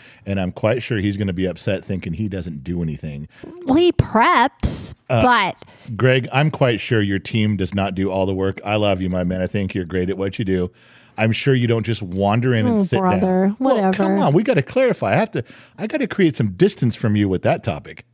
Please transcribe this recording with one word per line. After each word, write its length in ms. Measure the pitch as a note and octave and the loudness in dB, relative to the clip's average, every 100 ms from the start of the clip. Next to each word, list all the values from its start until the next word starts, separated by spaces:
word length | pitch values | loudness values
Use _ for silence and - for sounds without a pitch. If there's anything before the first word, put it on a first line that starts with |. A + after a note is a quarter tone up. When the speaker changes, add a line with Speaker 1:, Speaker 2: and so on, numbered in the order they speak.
| - - | -20 -16
Speaker 1:
and 160 | G2+ G2 | -6 -4
I'm 120 | F2+ | -4
quite 300 | - A2 B2 | -2 -2 -2
sure 140 | - A2 | -2 -2
he's 220 | G#2 G2+ | -2 -2
gonna 160 | G2 | -4
be 100 | F2+ | -2
upset 400 | F#2 F2 - F#2+ | -4 -4 -4 -6
thinking 300 | - F#2+ - | -4 -8 -6
he 140 | E2 G#2+ | -6 -6
doesn't 360 | F#2+ E2+ D2 | -6 -8 -10
do 180 | C2 F2 | -8 -6
anything. 460 | D#2+ D2 D#2 C#2+ D2+ - - F4+ E4+ | -4 -6 -10 -12 -14 -18 -20 -12 0
Speaker 2:
Well, 80 | |
he 180 | C#4 F4 | 2 4
preps, 1000 | - - G#3+ D4 D4+ B3 - - - - - - | 2 2 4 4 4 2 0 -4 -4 -10 -16 -2
Speaker 1:
Uh, 100 | - | 2
Speaker 2:
but 340 | B3 A#3 F#3 - - - - G#2 | 4 4 2 -4 -18 -20 -12 0
Speaker 1:
Greg, 280 | B2+ C3 A#2+ | 2 2 2
I'm 180 | C3 D3+ | 0 0
quite 300 | - C3 A2 | 2 0 0
sure 220 | - A2+ | 0 0
your 160 | G2 G2 | 2 -2
team 400 | - A2+ G#2+ G2 | -2 0 0 0
does 160 | F#2 | -2
not 200 | G2+ G2 | -2 -2
do 160 | F#2 G2 | -2 -2
all 140 | F#2+ | 0
the 80 | F#2+ | 0
work. 240 | F#2+ F#2+ F#2+ | 0 -2 -4
I 120 | G2+ G#2+ | -4 0
love 260 | G#2 F#2+ | 2 0
you, 80 | F#2 | 0
my 120 | F#2 | -2
man. 200 | F2+ F#2 | -2 -2
I 40 | F2+ | -2
think 280 | G#2 F#2+ | -2 -2
you're 100 | G2+ | -4
great 240 | E2+ F#2+ F2+ | -4 -2 -2
at 80 | F#2+ | -2
what 220 | G2 - | -4 -4
you 80 | F#2+ | -2
do. 240 | F#2 F2+ - _ - - - | 0 -2 -6 _ -20 -18 -2
I'm 120 | A2 | 0
sure 220 | A2 - | 2 2
you 120 | C3 A#2+ | 2 2
don't 180 | A#2 | 0
just 160 | G#2+ A2+ | -2 -4
wander 540 | F#2 F#2 G2 A#2 B2+ | -4 0 2 2 2
in 120 | A#2 A#3+ | 2 2
and 100 | A3 | 0
Speaker 2:
Oh, 60 | |
Speaker 1:
sit 160 | F#3+ F#3+ | 2 2
Speaker 2:
brother, 480 | F#3 F#3+ F#3 F#3 F#3+ | 2 2 2 2 0
Speaker 1:
down. 80 | G#3+ | 0
Well, 160 | C4 | 0
Speaker 2:
whatever. 180 | A#3 F#3+ | 2 2
Speaker 1:
come 260 | F#3 F#3+ G3 | 2 2 2
on, 140 | D#3+ | 4
we 100 | D#3 | 4
gotta 180 | A3+ G3 | 4 0
clarify. 500 | A#2+ B3+ B3+ - G2+ | 0 0 2 2 0
I 40 | C3 | 2
have 140 | A3 | 0
to, 120 | C#3+ - - - - | -4 -8 -16 -20 -10
I 100 | G#3+ | -6
gotta 200 | D4+ A#3 | -2 -2
create 280 | - E3+ - | 2 2 2
some 160 | A2 | -2
distance 440 | F2+ G3 - A#2+ - | 4 2 4 -2 0
from 200 | A2+ G#2 | 0 2
you 120 | G2+ | 2
with 140 | F#2 | 2
that 200 | A2 - | 0 0
topic. 440 | - F2 - - - | -2 -6 -10 -20 -20